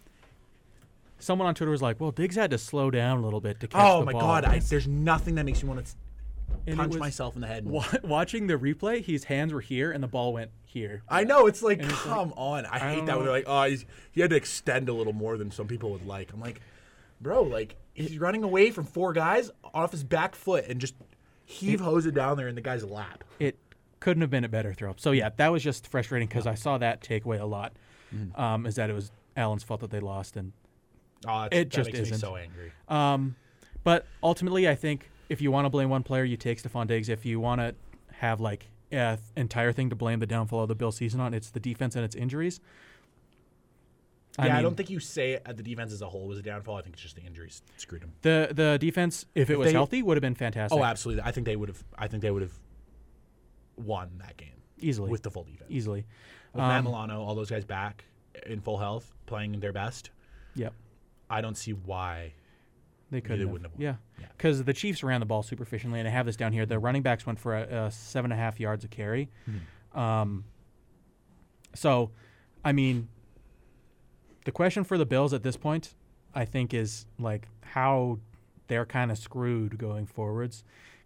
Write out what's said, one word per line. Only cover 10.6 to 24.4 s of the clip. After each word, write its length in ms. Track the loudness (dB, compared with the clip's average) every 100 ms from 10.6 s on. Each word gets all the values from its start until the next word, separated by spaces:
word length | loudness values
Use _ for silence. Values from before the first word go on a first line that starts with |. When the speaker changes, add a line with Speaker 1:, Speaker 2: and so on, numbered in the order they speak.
Speaker 1:
here. 380 | -12 -8 -6 -8 0
Speaker 2:
I 160 | 2
know, 220 | 6 10 10
it's 160 | 8
like, 180 | 2 2
Speaker 1:
And 100 | 2
it's 160 | -2 0
like, 80 |
Speaker 2:
come 180 | 0 0 -2
on. 280 | -4 -2 -2
I 100 | -2
Speaker 1:
I 20 |
Speaker 2:
hate 180 | 0 0
Speaker 1:
don't 80 | 0
Speaker 2:
that 100 | 2
when 100 | 2
Speaker 1:
know. 60 |
Speaker 2:
they're 80 | 2
like, 40 | 2
"Oh, 160 | 4
he's, 200 | 4 2 -6 -18 -6
he 80 | 2
had 100 | 4
to 60 | 4
extend 520 | 2 -2 0 0 0
a 40 |
little 200 | 0 -2
more 240 | -2 -2 -4
than 140 | -4
some 160 | -6 -6
people 240 | -4 -4
would 140 | -6 -8
like." 260 | -8 -10
I'm 80 | -10
like, 200 | -12 -12 -18 -20 -20 -20 -20 _
"Bro, 220 | 0 2
like, 320 | 2 0 -4 -8 -20
Speaker 1:
It 140 | -8 -8
Speaker 2:
he's 100 | -2
running 240 | -2 0
away 260 | 2 6 6
from 140 | 4
four 280 | -6 -2 0
guys 380 | 2 4 2 0 -8 -6
off 160 | -2 -2
his 120 | -2
back 300 | 0 2 2
foot 300 | -2 0 0 0
and 120 | -4
just 140 | -6 -8 -20 -20 _ _
heave 360 | _ -6 0 2
Speaker 1:
It 40 |
Speaker 2:
hose 220 | 4 4 4
it 80 |
down 220 | 2 2 0
there 100 | -2
in 60 |
the 60 | -6
guy's 220 | -4 -4
lap." 400 | -6 -8 -10 -12 -20 -4
Speaker 1:
It 200 | -2 -2 _ -20 _ _
couldn't 220 | 2 2
have 80 | 2
been 140 | 2